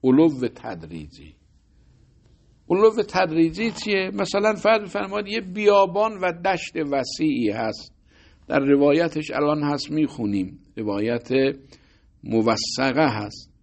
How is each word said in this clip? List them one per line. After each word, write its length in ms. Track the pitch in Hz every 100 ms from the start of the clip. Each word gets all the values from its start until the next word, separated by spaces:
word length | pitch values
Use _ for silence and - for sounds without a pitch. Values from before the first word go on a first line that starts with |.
علو 260 | 131 131 160 135 123 -
تدریجی، 760 | 117 90 80 82 73 - 78 _ _ _ _ _ _ _ _ _ _ _ _ _ _
علو 220 | 180 220 220 202
تدریجی 640 | - 180 160 165 170 226
چیه؟ 400 | - 214 196 190
مثلاً 400 | 196 190 202 214
فرض 280 | 208 208 220
بفرمایید 460 | 202 202 196 202 196
یه 140 | 220
بیابان 760 | 185 190 208 202 196 190 220 208
و 140 | 180 170 185
دشت 280 | 185 - 165 147
وسیعی 580 | 139 123 - 156 127 110
هست، 440 | 104 110 - - _ _ _ _ _ -
در 120 | 143
روایتش 720 | 139 143 143 151 170 156 147
الان 320 | - 147 151
هست 280 | 147 147 -
میخونیم، 680 | 151 147 - 104 101 92 - _ -
روایت 520 | 107 101 107 117 117 131 135 143 - - _ _ _ _
موثقه 840 | - 113 110 113 - - 135 131 151
هست 440 | 107 104 - - _